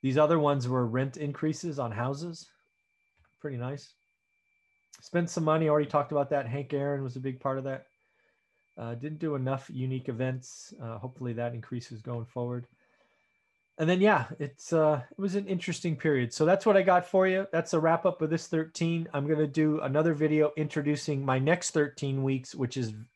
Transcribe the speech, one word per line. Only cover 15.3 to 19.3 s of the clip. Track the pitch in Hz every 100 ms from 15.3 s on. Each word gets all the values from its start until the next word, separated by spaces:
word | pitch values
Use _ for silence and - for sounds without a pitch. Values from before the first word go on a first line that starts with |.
| 196
an | 196
interesting | 185 180 165 175 147
period. | 160 139 120
So | - 156
that's | 190 220
what | 196
I |
got | 185 180 180
for | 190 190
you. | 185 196
That's | 165 170
a | 170
wrap | 160 165 185
up | 170
of | 156
this | 160 -
thirteen. | 160 160 - 165 170 165
I'm | 143
gonna | 143